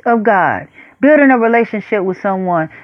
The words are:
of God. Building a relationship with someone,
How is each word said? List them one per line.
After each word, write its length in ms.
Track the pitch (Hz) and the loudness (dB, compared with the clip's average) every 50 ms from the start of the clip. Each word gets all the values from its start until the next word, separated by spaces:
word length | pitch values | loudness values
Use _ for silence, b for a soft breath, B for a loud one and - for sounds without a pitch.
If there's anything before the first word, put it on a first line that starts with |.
| - | -2
of 180 | 247 233 226 208 | -2 -2 0 2
God. 440 | 233 208 185 170 139 110 92 - - B B B B B B | 0 2 2 2 0 -2 -4 -8 -12 B B B B B B
Building 300 | - 277 302 294 285 269 | 2 2 4 4 4 4
a 80 | 262 240 | 2 2
relationship 640 | 226 226 233 233 233 - - 208 - - 226 208 180 | 2 2 0 0 0 -2 -4 -10 -8 -4 -4 -4 -2
with 160 | 190 180 - | -4 -6 -6
someone, 480 | - 202 190 190 185 180 175 165 156 156 B B | -4 -6 -4 -4 -4 -2 -2 -2 -4 -4 B B